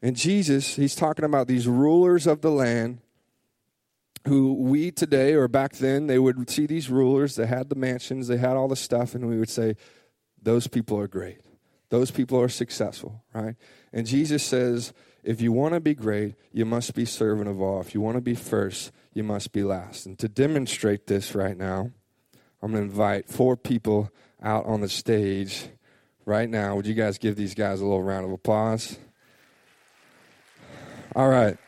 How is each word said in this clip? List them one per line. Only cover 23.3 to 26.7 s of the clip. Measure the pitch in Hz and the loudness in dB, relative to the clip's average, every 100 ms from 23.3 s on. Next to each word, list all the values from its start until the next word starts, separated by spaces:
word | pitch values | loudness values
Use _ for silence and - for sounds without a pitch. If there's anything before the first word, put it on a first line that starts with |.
| - 127 123 | 0 2 2
people | - 120 113 104 104 _ _ _ | -2 -2 2 0 0 _ _ _
out | 107 107 - | -4 -2 -2
on | 110 | -4
the | 101 | -4
stage | - - 110 101 98 98 - - - _ _ _ _ | -6 0 0 2 -2 -4 -8 -14 -20 _ _ _ _
right | - 107 117 | -2 0 0
now. | 113 101 | -2 -2